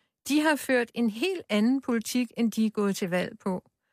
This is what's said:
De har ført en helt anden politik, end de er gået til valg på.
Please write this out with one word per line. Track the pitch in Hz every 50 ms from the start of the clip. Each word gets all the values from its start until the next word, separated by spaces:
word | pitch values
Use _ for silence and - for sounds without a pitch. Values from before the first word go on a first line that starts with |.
| _ _ _ _ _
De | - 285 302
har | 302 320 302
ført | 262 - - 262 247 240 - -
en | 233 240 220
helt | 202 226 294 381 381 330 - -
anden | 214 208 214 240 269 269
politik, | - - 233 226 - - - 247 247 - -
end | - 233 220
de | - 220 220
er | 214
gået | - 214 202 202 190
til | - 208 170
valg | 180 180 180 - - -
på. | - 196 185 180 - _ _ _ _ _